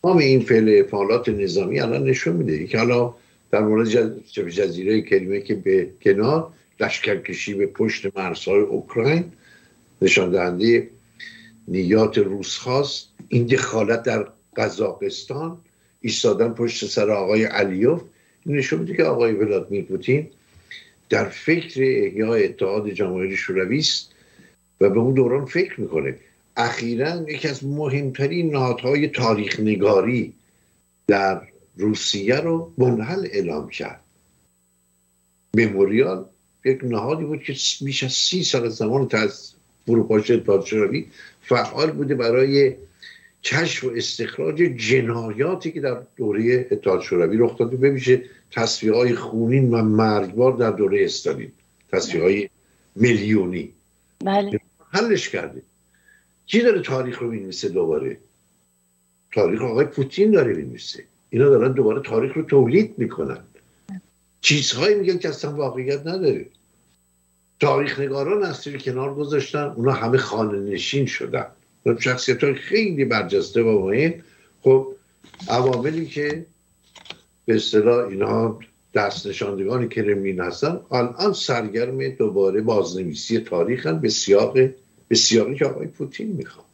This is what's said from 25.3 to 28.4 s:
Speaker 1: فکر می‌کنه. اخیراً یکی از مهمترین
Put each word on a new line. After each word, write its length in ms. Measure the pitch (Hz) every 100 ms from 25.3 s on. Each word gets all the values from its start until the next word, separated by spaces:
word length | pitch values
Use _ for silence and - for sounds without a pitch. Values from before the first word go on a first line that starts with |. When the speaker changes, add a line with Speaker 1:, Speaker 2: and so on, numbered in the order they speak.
| 135
Speaker 1:
فکر 360 | 135 165 190 -
می‌کنه. 360 | 98 80 69 - _ _ _ -
اخیراً 600 | 117 - 117 117 147 175 151
یکی 200 | 147 156
از 160 | 135
مهمترین 880 | 135 147 151 139 139 131 143 175